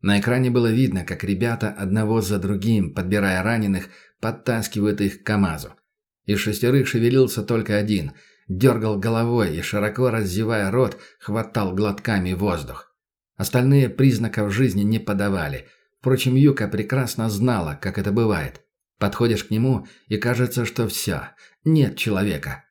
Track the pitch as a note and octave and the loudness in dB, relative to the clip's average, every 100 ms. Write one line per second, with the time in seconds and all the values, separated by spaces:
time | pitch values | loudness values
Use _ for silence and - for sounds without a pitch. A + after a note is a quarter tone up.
0 | F#2 G2+ G2 B2 B2+ B2 A#2 A2+ C3 F#2+ | 2 0 2 0 2 2 2 2 2 0
1 | E2+ F2+ F#2 G2 A#2 A#2 A2 G2+ G2 G#2 | -4 -6 -2 -2 0 -2 -4 -4 -2 0
2 | G#2+ A2+ G2 G#2 F#2+ G2+ G#2 A2 F2 - | 0 0 0 -2 -2 -2 2 2 2 -2
3 | F2+ G#2 G2 F#2 G2 A#2 G#2 F#2+ F2 - | -2 0 2 0 0 0 0 -2 -4 -20
4 | - _ A2+ G#2+ - A#2 G#2+ G#2+ G#2 G#2 | -20 _ -6 -4 -4 -2 -2 -2 -2 0
5 | G2 - - G#2+ F#2+ D#2 C2+ - _ _ | -2 -4 -4 0 0 -2 -10 -18 _ _
6 | _ _ - G#2 - G2+ A#2+ C#3 B2+ A#2+ | _ _ -4 -2 -2 -2 2 2 2 2
7 | A#2 C3 C3 - G2+ A2+ G#2+ G#2 G#2 G#2 | 2 4 2 0 -2 -2 0 -2 0 0
8 | D2 - _ _ _ F#2 C3 B2 A2 G#2 | -2 -10 _ _ _ 2 2 4 0 -2
9 | G#2 A2+ A#2 A#2+ G2 D#2 F2 G#2 G#2 G#2+ | 0 0 0 2 0 -2 -4 -2 -2 0
10 | B2+ A2+ G2 F2+ A2 A2+ G2 A#2 B2 - | 0 0 -2 -2 0 0 0 0 0 -2
11 | - _ - G#2 A2 - G2 F#2 G#2 G2 | -18 _ -6 -6 -4 -2 -2 0 -2 -2
12 | - G#2 F2+ F2+ G2+ E2+ C2+ A#1+ - _ | -2 0 0 0 -2 -2 -6 -14 -18 _
13 | _ _ _ _ F#2+ B2+ B2+ C#3 B2+ - | _ _ _ _ -2 0 4 4 4 4
14 | C3+ A#2 A2 - G#2 G2 C3 F#2+ G2+ A2+ | 2 4 -2 -2 -2 2 0 2 0 0
15 | - G2+ G2+ F#2+ D2+ C#2 - _ _ _ | -2 -2 0 -2 -4 -6 -12 _ _ _
16 | C3 B2+ B2 C3 D3 C3+ G#2 G#2+ G#2+ C3 | 0 2 2 6 6 4 -2 -4 -2 -2
17 | B2+ - A2+ G2+ B2 A2+ D#2+ C#2+ F#2+ F#2+ | -2 -2 -2 0 0 0 -4 -6 -6 -4
18 | G2 G#2 A2+ F2 C#2 - _ _ _ _ | -2 2 2 0 -2 -10 _ _ _ _
19 | G2+ - A#2+ G#2+ - A2 B2+ A#2+ - - | -4 0 0 0 -2 0 2 0 -2 -20
20 | _ G#2 A#2 A#2+ B2 B2 A2+ - A2 - | _ -4 0 0 0 0 -4 -2 -4 -2
21 | - D2+ - _ - _ - D#3+ B2 - | -4 -4 -8 _ -20 _ 2 4 4 0
22 | - G2+ G#2 D#2 C#2 - _ | -2 0 0 -2 -6 -12 _